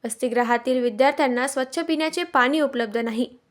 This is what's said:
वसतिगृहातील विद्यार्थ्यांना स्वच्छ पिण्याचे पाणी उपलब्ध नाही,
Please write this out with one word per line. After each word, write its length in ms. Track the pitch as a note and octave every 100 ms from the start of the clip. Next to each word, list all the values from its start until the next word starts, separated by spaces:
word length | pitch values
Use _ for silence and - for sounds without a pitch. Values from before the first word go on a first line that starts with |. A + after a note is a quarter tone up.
| A#3
वसतिगृहातील 760 | - B3+ A#3 A#3+ A#3+ A#3+ B3+
विद्यार्थ्यांना 640 | A#3+ G#3+ C4 C#4 C#4 B3 C4+
स्वच्छ 320 | C#4 B3+ E4+
पिण्याचे 440 | E4 D#4 D#4 D#4
पाणी 360 | F4 C#4 B3 D#4
उपलब्ध 380 | C#4+ B3+ A#3 A3
नाही, 320 | A#3 A3+ B3 - _